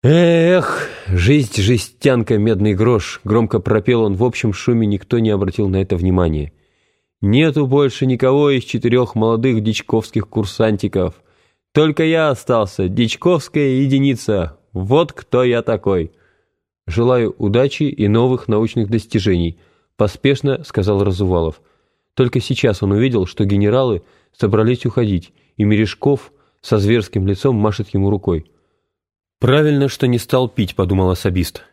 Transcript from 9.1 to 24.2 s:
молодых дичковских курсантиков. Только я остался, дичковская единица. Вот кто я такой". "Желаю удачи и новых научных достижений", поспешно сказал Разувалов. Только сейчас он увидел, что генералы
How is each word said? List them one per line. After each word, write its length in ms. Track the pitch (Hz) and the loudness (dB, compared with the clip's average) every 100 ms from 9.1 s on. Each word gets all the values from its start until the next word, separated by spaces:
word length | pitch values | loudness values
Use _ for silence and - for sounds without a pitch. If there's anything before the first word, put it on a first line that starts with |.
молодых 480 | 113 110 113 131 113 | 0 0 2 0 0
дичковских 680 | 107 104 - 113 - 110 98 | -2 -4 -2 -4 -2 -6 -4
курсантиков. 840 | 110 98 - 113 104 101 95 87 - _ _ _ _ _ | -6 -6 -2 0 0 -2 -2 -4 -6 _ _ _ _ _
Только 320 | 147 156 147 | 0 2 0
я 240 | 160 165 156 | 0 2 0
остался, 600 | 127 - 117 101 - 95 | -2 0 0 0 -2 -4
дичковская 920 | 107 113 - 175 170 - 151 143 131 | 0 -2 0 0 0 -2 -2 0 0
единица. 760 | 139 135 139 120 - 101 80 - _ | 0 2 0 -2 -2 -2 -2 -8 _
Вот 400 | 92 98 143 170 | -8 0 2 2
кто 300 | - - 123 | -6 -2 0
я 200 | 123 117 | 2 0
такой". 500 | 110 110 - 92 80 _ _ _ _ _ _ _ - | -2 -2 0 -2 -4 _ _ _ _ _ _ _ -6
"Желаю 480 | 85 120 127 113 - | 0 2 2 0 -2
удачи 460 | 104 113 139 - | 0 0 0 -2
и 220 | 147 - 104 | -4 0 2
новых 400 | 110 127 127 - | 2 2 0 -2
научных 440 | 104 113 120 101 | -2 0 -2 -2
достижений", 680 | 110 - 110 98 87 85 82 _ _ _ - | -4 -2 -2 0 0 -2 -6 _ _ _ -2
поспешно 680 | 104 - 135 139 139 131 | -2 0 -2 0 -2 -4
сказал 380 | 156 - 95 101 | -4 -2 0 0
Разувалов. 580 | 98 92 95 87 82 - _ _ _ _ _ | 0 0 0 0 -2 -6 _ _ _ _ _
Только 260 | - 127 127 | -2 0 0
сейчас 420 | - 120 123 98 | -4 0 0 0
он 100 | 98 | 0
увидел, 340 | 101 131 117 92 | 2 2 0 -2
что 180 | - | -2
генералы 580 | 101 101 104 120 127 95 _ _ | 0 2 2 2 0 -4 _ _